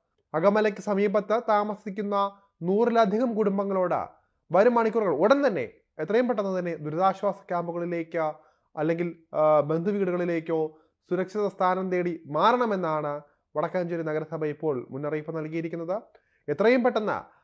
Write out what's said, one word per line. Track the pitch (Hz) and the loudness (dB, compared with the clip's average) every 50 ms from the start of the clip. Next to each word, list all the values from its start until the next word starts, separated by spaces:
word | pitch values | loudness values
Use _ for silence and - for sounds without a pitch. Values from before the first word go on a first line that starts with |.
| _ _ _ _ _ _ - | _ _ _ _ _ _ -2
അകമലയ്ക്ക് | 156 165 202 202 214 208 214 202 196 | 2 2 4 4 4 2 0 0 -2
സമീപത്ത് | 185 208 208 196 202 214 196 214 202 202 214 233 233 226 | -4 -2 0 2 2 2 2 0 0 0 0 0 0 2
താമസിക്കുന്ന | 214 208 208 214 208 202 - 202 190 196 208 202 202 202 202 202 196 - _ _ _ - 165 | 2 2 2 0 -4 -8 -10 -10 -8 -6 -4 -2 0 0 0 -2 -4 -8 _ _ _ -8 -2
നൂറിലധികം | 175 190 208 233 233 233 233 226 196 196 220 254 247 226 | 0 2 2 2 4 4 4 4 4 2 0 0 0 0
കുടുംബങ്ങളോട് | 202 220 196 196 196 202 196 196 190 185 175 165 127 87 - - _ _ _ _ _ _ - 156 | 0 0 0 0 0 -2 -2 0 0 0 0 0 -2 -4 -6 -10 _ _ _ _ _ _ 0 4
വരും | 180 214 247 240 | 4 6 6 4
മണിക്കൂറുകൾ | 240 226 220 196 233 220 185 151 | 4 2 2 0 0 0 0 2
ഉടൻ | 135 170 220 262 285 285 | 4 4 4 4 4 4
തന്നെ, | 262 196 151 120 101 - _ _ _ _ - | 2 0 0 -4 -6 -8 _ _ _ _ -10
എത്രയും | 156 160 202 233 254 240 | -4 0 0 2 2 2
പെട്ടെന്ന് | 247 202 196 196 185 185 | 0 -2 -2 -2 -2 -4
തന്നെ | 175 175 165 | -4 -4 -6
ദുരിതാശ്വാസ | 156 151 151 147 165 185 190 185 190 - 202 185 | -6 -6 -6 -2 2 2 2 2 0 -2 -2 -2
ക്യാമ്പുകളിലേക്ക് | 196 - - 180 175 170 170 165 175 175 175 170 170 165 165 165 170 160 156 151 - _ _ _ _ _ _ - | -4 -6 -6 -4 -4 -4 -4 -6 -6 -4 -4 -4 -4 -6 -4 -4 -2 -2 -2 -4 -6 _ _ _ _ _ _ -8
അല്ലെങ്കിൽ, | - 151 160 170 165 175 175 165 - _ _ - | -4 -2 0 0 0 -2 -4 -6 -10 _ _ -2
ആ, | 151 156 156 151 151 | 2 4 6 6 4
ബന്ധുവീടുകളിലേക്കോ | 139 143 156 165 170 202 202 202 196 180 175 180 175 175 170 165 160 165 165 160 156 156 156 - _ _ _ _ _ - | 4 2 0 -2 0 0 0 0 0 0 0 0 0 0 -2 -2 -2 -2 -2 -2 -2 -4 -6 -10 _ _ _ _ _ -4
സുരക്ഷിത | 180 175 185 185 190 214 208 | -4 -4 -4 -4 -4 -4 -4
സ്ഥാനം | 196 196 - 190 180 185 185 190 185 | -4 -2 0 0 0 0 0 -2 -2
തേടി | 180 180 175 180 165 - - | -2 -2 -2 -2 -4 -6 -8
മാറണമെന്നാണ് | 131 147 151 175 214 247 247 247 226 202 185 175 160 156 151 147 147 147 147 147 _ _ _ _ _ - | -6 -2 2 2 4 4 2 2 0 -2 -2 -2 -2 -2 -2 -2 -4 -6 -8 -10 _ _ _ _ _ -6
വടക്കാഞ്ചേരി | 151 160 165 170 185 175 170 175 165 165 | -4 -4 -2 -2 -4 -4 -4 -4 -4 -4
നഗരസഭ | 156 151 156 156 151 160 160 156 | -2 -4 -4 -4 -6 -6 -4 -4
ഇപ്പോൾ | 151 147 147 - 156 139 127 120 - | -4 -4 -4 -2 -2 -2 -2 -4 -8
മുന്നറിയിപ്പ് | - 135 147 147 151 151 151 156 160 | -8 -8 -6 -4 -4 -6 -6 -6 -8
നൽകിയിരിക്കുന്നത്. | 160 151 156 156 165 165 165 165 170 165 165 185 220 - - _ _ _ _ _ _ _ - | -8 -8 -6 -6 -6 -6 -6 -6 -8 -6 -6 -6 -6 -8 -12 _ _ _ _ _ _ _ -6
എത്രയും | 147 147 196 220 247 262 240 | -2 2 4 4 4 4 4
പെട്ടെന്ന്, | 254 220 220 214 196 143 101 - - _ _ | 2 2 0 0 -2 -2 -4 -6 -10 _ _